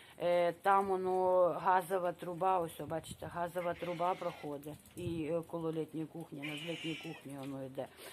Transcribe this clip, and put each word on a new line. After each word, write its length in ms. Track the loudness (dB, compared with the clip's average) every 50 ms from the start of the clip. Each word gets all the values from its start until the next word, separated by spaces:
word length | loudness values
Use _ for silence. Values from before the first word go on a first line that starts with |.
| -20 -20 -8 -2
Е, 300 | 2 4 4 6 4 4
там 360 | 2 2 4 6 6 6 6
воно 560 | 4 0 0 2 2 2 4 4 6 6 8 6 6 4 2 4
газова 480 | 4 4 4 4 2 0 0 0 0
труба, 480 | -2 -4 -6 -6 -2 0 2 4 4 4
ось, 200 | 2 0 -4 -8
о, 60 | -6
бачите, 400 | -6 -6 -6 -6 -8 -12 -10 -10
газова 480 | -8 -4 -4 -4 -2 -2 -2 -2 -2 -2
труба 420 | -2 -4 -4 -2 0 0 0 0
проходить. 580 | 0 -2 -6 -6 -6 -8 -8 -8 -8 -8 -10 -12 -12 -16 -16 -12
І, 340 | -8 -6 -4 -2 -2 -2 0
е, 100 | 0 -2 -2
коло 240 | -4 -6 -4 -4 -2
літньої 340 | -2 -2 -4 -4 -4 -6 -6
кухні, 360 | -6 -8 -12 -12 -12 -10 -10
над 280 | -8 -8 -8 -6 -6 -6
літньої 260 | -6 -6 -4 -6 -6
кухні 420 | -6 -6 -10 -10 -10 -12 -12 -10 -10
воно 260 | -8 -8 -8 -8 -8
йде. 220 | -8 -6 -8 -8 -8 -10 -16 -16 -16